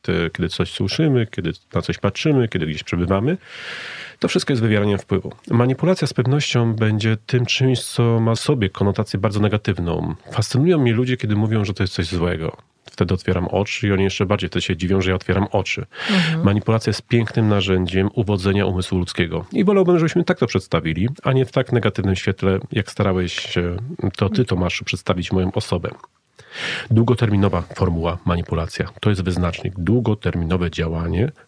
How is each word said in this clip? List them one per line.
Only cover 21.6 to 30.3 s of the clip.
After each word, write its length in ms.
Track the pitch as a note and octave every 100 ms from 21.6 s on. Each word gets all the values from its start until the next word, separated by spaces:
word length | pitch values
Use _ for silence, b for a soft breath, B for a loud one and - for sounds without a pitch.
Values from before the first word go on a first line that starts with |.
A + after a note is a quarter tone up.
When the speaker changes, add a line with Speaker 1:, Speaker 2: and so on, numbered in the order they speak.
| B2+
Speaker 1:
negatywnym 440 | A#2+ G#2+ - G2 F#2+
świetle, 440 | - F#2+ F#2+ F#2+ -
jak 200 | A#2 G2+
starałeś 420 | - G2+ F#2 F2+
się 440 | - - - F2 F2+ B2 E3+ G#2 -
to 120 | -
ty, 160 | A2+ B2
Tomaszu, 400 | F2+ F2 - -
przedstawić 460 | - - F2+ E2
moją 200 | F#2 F#2
osobę. 380 | G#2+ - F2 C#2+ - - _ _ - B B B B B
Długoterminowa 720 | A2+ A#2 A#2+ A#2 G2+ G2 F2
formuła 560 | E2 - F#2 E2+ E2 F2 -
manipulacja. 640 | F2 E2 E2+ D#2+ - D#2 -
To 80 | G#2+
jest 140 | G2
wyznacznik. 500 | F#2 F2 F2+ E2 - F#2+
Długoterminowe 920 | F2 A#2+ A2 G#2+ -